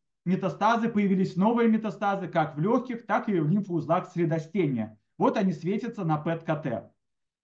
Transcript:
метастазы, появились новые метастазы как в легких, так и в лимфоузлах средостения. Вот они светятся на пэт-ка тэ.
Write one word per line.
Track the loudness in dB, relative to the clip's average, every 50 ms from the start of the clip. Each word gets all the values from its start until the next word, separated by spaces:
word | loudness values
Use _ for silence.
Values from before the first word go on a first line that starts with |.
| _ _ _ _ -4
метастазы, | -2 0 0 0 -2 -2 0 2 2 2 2 0 0
появились | 0 2 2 2 4 2 2 0 0
новые | 2 2 4 4 4 4 4
метастазы | 4 2 0 -2 -6 -4 -2 -2 -2 -2 -4 -2
как | 0 0 0 0 0
в | -2
легких, | 0 2 2 0 0 -2 -8 -8 -4
так | -2 -2 -2 0 0
и | 0 0
в | 2 2
лимфоузлах | 2 0 0 -2 -4 -4 -2 0 0 0 -2 -2
средостения. | -2 -2 0 0 0 -2 -4 -4 -2 0 0 0 0 -2 -4 -6 -8 -14 _ _ _ 0
Вот | 2 2 2
они | 2 2 0 0
светятся | -2 -2 -2 -2 -2 -4 -6 -6 -4 -2
на | -2 -2
пэт-ка | 0 -2 -2 -4 -4 -2 -4 -4
тэ. | -4 -4 -4 -6 -6 -8 -12 _ _ _ _ _ _ _ _ _ _